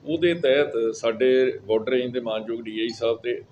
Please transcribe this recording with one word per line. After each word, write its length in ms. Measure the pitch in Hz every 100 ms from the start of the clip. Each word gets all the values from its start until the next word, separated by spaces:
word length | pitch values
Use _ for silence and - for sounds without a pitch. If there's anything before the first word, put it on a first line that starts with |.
ਉਹਦੇ 280 | 143 160 175
ਤਹਿਤ 600 | 170 131 139 143 113 113
ਸਾਡੇ 640 | 110 117 110 127 127 131 -
ਬਾਰਡਰ 260 | 98 110 107
ਰੇਂਜ 220 | 127 123
ਦੇ 60 | 123
ਮਾਨਯੋਗ 420 | 113 110 110 117
ਡੀ 180 | 110 110
ਆਈ 80 | 117
ਸਾਹਿਬ 280 | 110 117 113
ਤੇ 240 | 120 120 -